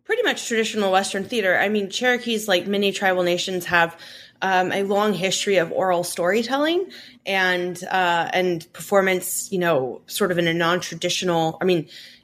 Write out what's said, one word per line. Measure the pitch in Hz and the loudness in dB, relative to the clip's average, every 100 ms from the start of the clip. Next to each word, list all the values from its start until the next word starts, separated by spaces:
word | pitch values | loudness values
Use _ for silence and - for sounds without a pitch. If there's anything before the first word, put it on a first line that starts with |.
Pretty | - 440 | -4 -2
much | 415 - - | 0 -2 -2
traditional | 220 220 220 196 | -2 -2 0 2
Western | 185 196 196 | 2 2 -4
theater. | 196 240 190 131 | -4 0 2 2
I | 202 | 2
mean, | 214 190 | 0 -2
Cherokees, | - 247 247 233 214 214 | -2 0 0 0 -2 2
like | 180 196 | 0 2
many | 202 202 | 0 0
tribal | 185 196 185 | 2 2 2
nations, | 175 175 190 185 175 | 2 0 -2 -4 0
have, | 175 165 - - - - - | 2 2 -2 -20 -20 -20 -6
um, | 190 185 185 | 0 2 2
a | 196 | 0
long | 196 202 214 | 0 2 2
history | 180 190 - 208 185 | 0 -2 -2 0 2
of | 165 | 2
oral | - 185 175 175 | 0 0 0 -2
storytelling | - 175 214 233 277 311 349 370 - - - - | -2 0 0 0 0 0 0 -2 -10 -20 -14 -4
and, | 190 185 180 180 170 | 0 2 0 -2 -6
uh, | - 185 175 170 - | -2 0 2 2 0
and | 185 180 165 - | 0 0 -2 -6
performance, | - - 202 190 185 - - - | -14 0 2 4 0 -2 -8 -4
you | 185 | 0
know, | 170 147 131 - - | 2 2 0 -6 -8
sort | - 190 | -2 0
of | 170 | 2
in | 170 | 2
a | |
non-traditional, | 170 170 180 - 170 175 - 185 170 160 - | 2 2 0 -2 -6 -4 -2 0 0 0 0
I | - | 0
mean, | 175 160 - - - | 0 -2 -12 -20 -20